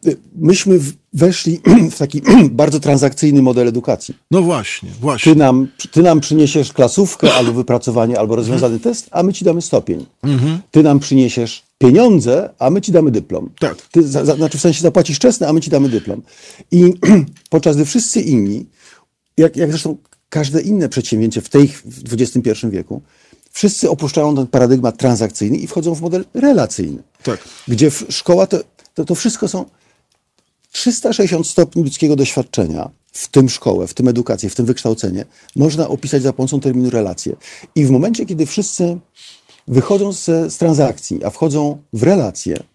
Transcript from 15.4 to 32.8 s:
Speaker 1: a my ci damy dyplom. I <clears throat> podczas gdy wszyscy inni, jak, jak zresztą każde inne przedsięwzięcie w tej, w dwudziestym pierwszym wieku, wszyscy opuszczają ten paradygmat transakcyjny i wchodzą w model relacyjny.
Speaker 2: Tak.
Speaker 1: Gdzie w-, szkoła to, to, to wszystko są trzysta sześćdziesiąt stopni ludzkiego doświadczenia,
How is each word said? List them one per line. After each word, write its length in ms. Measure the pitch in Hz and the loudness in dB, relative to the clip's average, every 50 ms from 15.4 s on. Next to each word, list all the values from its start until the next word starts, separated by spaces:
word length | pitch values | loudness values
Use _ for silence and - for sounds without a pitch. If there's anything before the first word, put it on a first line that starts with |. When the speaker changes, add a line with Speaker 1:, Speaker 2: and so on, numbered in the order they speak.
| 180 143 | -2 0
Speaker 1:
a 60 | 151 | 0
my 80 | 165 | 0
ci 80 | - 160 | 0 0
damy 200 | 143 143 139 135 | 0 0 0 2
dyplom. 320 | 117 104 - 110 101 110 - _ _ _ - - - - - _ | 0 -2 -4 -6 -12 -12 -12 _ _ _ -20 -20 -20 -20 -10 _
I 220 | - 175 175 180 185 180 - 165 214 185 | 4 6 6 6 4 2 4 4 4 4
<clears throat> 320 | 143 143 - _ _ _ | 4 0 -8 _ _ _
podczas 260 | - 160 156 170 151 | -2 0 2 2 2
gdy 100 | 147 156 | 2 0
wszyscy 360 | 143 - 247 220 - - - | 0 0 -2 -2 -2 -2 -2
inni, 440 | - 202 139 117 101 98 101 120 - - _ _ _ _ _ _ _ _ _ _ _ _ _ - | 0 0 0 0 0 -2 -4 -6 -10 -14 _ _ _ _ _ _ _ _ _ _ _ _ _ 2
jak, 180 | 160 160 160 135 | 2 2 2 0
jak 120 | 170 156 | -2 -2
zresztą 280 | 151 160 - - 151 - _ _ _ _ _ _ | -2 -4 -6 -6 -8 -8 _ _ _ _ _ _
każde 320 | - 156 151 139 139 160 | -4 -4 -4 -2 -2 -2
inne 280 | - 196 214 196 165 123 | -2 0 -2 0 -2 -2
przedsięwzięcie 520 | - 135 117 - - 110 110 113 113 113 | -4 -6 -4 -2 -2 -2 -2 -2 -2 -4
w 80 | 101 - | -8 0
tej, 180 | - 139 143 143 | 4 4 4 4
w 360 | 143 - _ 120 120 - - | 2 -8 _ -20 -20 -18 -12
dwudziestym 380 | 120 117 113 127 117 - 127 | -10 -4 -4 -4 -2 -2 -4
pierwszym 300 | 120 113 107 - - 113 | -2 -2 -4 -4 -4 -6
wieku, 300 | 95 92 90 _ 101 117 - _ _ _ _ _ _ _ _ _ | -6 -6 -8 _ -12 -14 -14 _ _ _ _ _ _ _ _ _
wszyscy 380 | _ - - 208 202 - - 233 | _ -2 -2 -2 0 0 -2 -2
opuszczają 460 | 190 143 160 139 - 170 147 151 147 | -2 -2 -4 -4 -2 0 0 0 0
ten 120 | 135 131 123 | -2 -2 0
paradygmat 500 | - 131 127 120 131 131 123 120 113 - | 2 2 4 4 2 2 2 -4 -4 0
transakcyjny 600 | - 131 120 101 113 101 - - 104 104 127 - | 0 0 0 2 -2 -4 -4 -4 -4 -4 -4 -4
i 100 | - - | -6 -6
wchodzą 280 | - 175 156 170 165 | -8 -4 -4 -4 -4
w 60 | 147 | -4
model 240 | 165 175 165 185 190 _ _ | -6 -4 -4 -4 -6 _ _
relacyjny. 720 | 240 262 285 269 190 127 - - - 95 78 71 - - _ _ _ _ | 0 2 2 2 2 0 -2 -4 -8 -8 -8 -8 -12 -16 _ _ _ _
Speaker 2:
Tak. 160 | 135 113 - - - - - - - | -8 -8 -8 -12 -20 -20 -20 -8 -6
Speaker 1:
Gdzie 240 | 120 104 139 151 | 0 2 2 2
w-, 140 | 147 - - - | 0 -2 -10 -10
szkoła 380 | - - - - 175 180 190 185 | -10 -8 0 2 2 2 2 0
to, 100 | - 160 - _ _ _ _ _ _ | -2 -6 -6 _ _ _ _ _ _
to, 120 | - 156 | -10 -4
to 100 | - 175 | -4 -4
wszystko 320 | 165 - 226 208 - - 180 | -2 -2 -4 -4 -2 -6 -6
są 180 | - 185 - _ _ _ _ _ _ _ _ _ _ _ _ _ _ _ _ _ _ _ _ _ | -6 -8 -10 _ _ _ _ _ _ _ _ _ _ _ _ _ _ _ _ _ _ _ _ _
trzysta 420 | _ - - 247 240 - - 247 233 | _ -4 -4 -2 -4 -2 -4 -4 -2
sześćdziesiąt 340 | - 208 175 180 160 165 - | -2 -4 -4 -4 -4 -6 -4
stopni 360 | - - 170 - - 170 165 | 0 0 0 0 0 -4 -4
ludzkiego 320 | 135 - - 160 151 147 | -4 -4 -2 0 0 0
doświadczenia, 760 | 135 139 127 - 143 123 _ - - 98 78 80 78 | 0 0 -2 -2 -6 -6 _ -4 -4 -4 -4 -4 -8